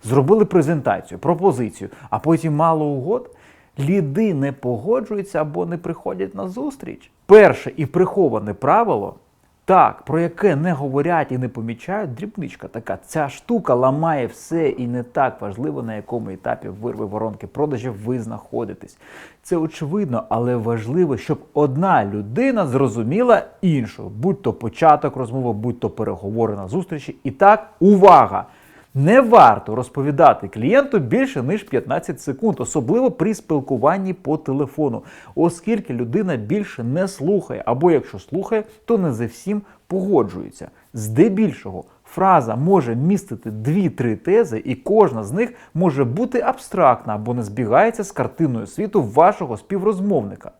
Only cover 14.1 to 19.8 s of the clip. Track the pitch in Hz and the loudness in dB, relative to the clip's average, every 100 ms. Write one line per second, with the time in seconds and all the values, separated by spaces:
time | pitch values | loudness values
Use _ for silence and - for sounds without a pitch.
14.1 | 151 117 - - 165 151 127 123 123 120 | -2 -4 -8 -6 -2 -2 -2 -6 -6 -6
15.1 | - 131 - 104 98 151 139 117 107 101 | -2 -2 -2 -10 -8 -8 -6 -8 -10 -8
16.1 | 117 107 92 120 117 110 98 113 110 107 | -8 -8 -10 -8 -8 -8 -10 -10 -8 -8
17.1 | 107 110 104 92 - 151 127 123 101 107 | -6 -8 -8 -14 -6 -4 -4 -8 -10 -8
18.1 | 127 110 110 - 120 110 92 - _ - | -6 -8 -14 -10 -8 -8 -12 -18 _ -20
19.1 | - - _ - 175 156 - | -20 -20 _ -6 -4 -4 -6